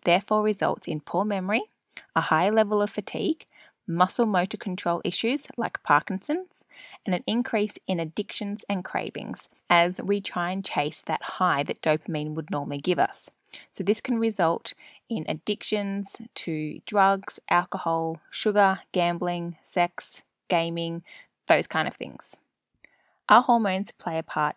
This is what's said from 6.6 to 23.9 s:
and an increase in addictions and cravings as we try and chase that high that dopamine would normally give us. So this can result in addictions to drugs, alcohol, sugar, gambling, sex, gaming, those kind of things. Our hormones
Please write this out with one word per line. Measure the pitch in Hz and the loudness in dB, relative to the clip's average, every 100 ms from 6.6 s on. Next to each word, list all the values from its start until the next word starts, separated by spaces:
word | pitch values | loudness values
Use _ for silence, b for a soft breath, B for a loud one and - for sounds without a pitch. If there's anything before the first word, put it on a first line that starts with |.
| - B B B - | -20 B B B -2
and | 180 | -2
an | - | 0
increase | 226 240 214 208 - - | -2 0 0 -2 -4 -4
in | 175 | -2
addictions | 160 - 175 - 202 202 - | -2 -4 -6 -6 -6 -6 -4
and | 196 | -4
cravings | - 170 - - - 175 - _ - | -2 -4 -4 -8 -10 -10 -14 _ 2
as | 175 175 185 | 4 4 0
we | 185 202 | 0 -2
try | 202 180 175 | -2 -4 -4
and | 190 | -4
chase | 190 160 147 - | -4 -2 -2 -4
that | - 156 | -4 -4
high | - - 180 143 | -6 0 2 2
that | 147 - | 0 -2
dopamine | 160 156 - 156 151 | 0 0 0 -4 -2
would | 156 151 | -4 -4
normally | 147 147 143 | -6 -4 -2
give | 175 156 | 0 2
us. | 117 - - - B B B | 2 0 -14 -16 B B B
So | - | -2
this | 180 220 | 0 0
can | - 226 | 0 0
result | 226 214 165 - - B B B _ | 0 2 2 0 -4 B B B _
in | 156 160 | -4 -4
addictions | 156 - 202 - 214 196 196 190 - 220 - | -4 -4 -4 -2 -2 -2 -4 -6 -8 -10 -10
to | - 156 151 - - | -6 -4 -4 -8 -2
drugs, | 202 196 196 - - - | 4 4 4 -2 -12 0
alcohol, | 175 175 - 165 165 165 165 _ | 2 2 -4 0 0 0 -6 _
sugar, | - 214 202 196 190 - | -4 2 4 4 2 -2
gambling, | 180 175 175 175 175 170 - | 0 0 0 -2 -2 -6 -8
sex, | - 180 175 - - - - _ - | -4 0 0 -2 -10 -12 -16 _ -2
gaming, | 170 165 170 165 170 B B B _ - | 0 0 -2 -4 -6 B B B _ 2
those | 156 - | 2 4
kind | 160 151 | -2 -2
of | - | -4
things. | - - - - _ _ _ _ b b b b - | -10 -10 -18 -20 _ _ _ _ b b b b 6
Our | 220 | 6
hormones | 247 233 208 190 196 | 8 4 2 -2 -4